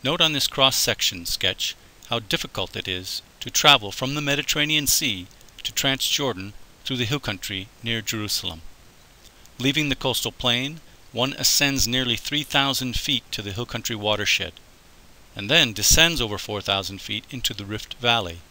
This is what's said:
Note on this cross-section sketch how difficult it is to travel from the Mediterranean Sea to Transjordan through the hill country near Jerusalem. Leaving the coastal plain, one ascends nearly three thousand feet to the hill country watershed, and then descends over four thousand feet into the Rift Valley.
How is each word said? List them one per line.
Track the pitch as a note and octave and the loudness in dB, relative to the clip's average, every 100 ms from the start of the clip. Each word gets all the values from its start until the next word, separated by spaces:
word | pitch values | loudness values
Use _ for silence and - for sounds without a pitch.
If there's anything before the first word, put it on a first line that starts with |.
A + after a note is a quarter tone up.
Note | B2+ E3+ | 0 4
on | D#3+ | 4
this | D3 - | 4 -2
cross-section | - C3+ - - A2 - F2+ | 4 4 6 0 2 0 -2
sketch | F2 - F#2+ F#2+ - - - - - | -6 -2 0 0 -4 -6 -18 -20 -4
how | A#2 | -4
difficult | G#2 E3 - - F#2 G2+ | -2 -4 -2 -6 -6 -6
it | F#2+ | -6
is | F2+ F#2+ - - - | -6 -6 -10 -12 -14
to | B2 | -4
travel | - D3+ C#3 G2+ | 4 8 8 6
from | - C3 | -4 -2
the | C#3+ | -2
Mediterranean | C#3+ C#3 C#3+ D3+ D3+ D#3 C#3 | 0 -2 0 0 2 2 2
Sea | - D3 F#2+ F2+ - - - | 2 2 -4 -8 -18 -20 -10
to | - | -8
Transjordan | - C#3 C3+ - - C#3+ F#2 G2 - - - | -2 0 0 0 0 0 -2 -8 -12 -20 -14
through | - B2+ | -8 -2
the | A#2 | -2
hill | C#3+ | -2
country | - G2 - F#2+ G2 - | -4 -6 -6 -8 -8 -10
near | A2+ A2+ | -4 -4
Jerusalem. | A2 A2+ G#2 - F#2+ E2 - - - - - - - - - - | -4 -6 -4 -4 -4 -10 -14 -16 -20 -20 -20 -20 -20 -20 -20 -2
Leaving | B2+ D3 D3 | 0 2 0
the | B2+ | -2
coastal | C3+ A#2 A#2 | -2 -2 -2
plain, | - B2 A#2+ C3+ D#3+ - - - | -2 0 0 -2 -8 -16 -20 -12
one | A#2 B2+ C#3+ | -2 -2 0
ascends | B2+ - C#3+ C3+ A2 | -2 2 2 2 0
nearly | B2+ B2+ A2+ | 0 0 -2
three | - D3 | -2 -4
thousand | D3+ D3 C#3 C3 B2+ A2 | 0 0 2 0 -2 -2
feet | - B2+ - | -2 -2 -4
to | - | -8
the | G2+ | -6
hill | G2+ | -6
country | A#2+ A#2 - A2+ | -6 -6 -6 -2
watershed, | G#2 G#2 G2+ - F2+ - - - - - - - - | 0 2 2 0 0 -10 -20 -20 -20 -20 -20 -20 -18
and | - G2+ | -10 2
then | E3 C3+ | 4 4
descends | G#2 G#2 - E3 D#3+ | 2 4 6 6 4
over | A#2 G#2 | -2 -4
four | - G#2 | -4 -4
thousand | G2 G2 F#2+ G2 | 0 0 0 -8
feet | - G#2 - | -6 -8 -6
into | C3 - | -4 -2
the | G#2 | -4
Rift | G2+ G#2+ - | -6 -8 -8
Valley. | - A#2+ A#2 F#2 E2+ - | -2 2 2 0 -8 -14